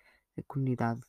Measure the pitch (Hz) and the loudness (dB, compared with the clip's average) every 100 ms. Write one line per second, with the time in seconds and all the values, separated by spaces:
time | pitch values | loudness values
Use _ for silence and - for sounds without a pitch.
0 | _ _ _ - - 139 131 123 117 117 | _ _ _ -12 -6 -2 0 2 2 0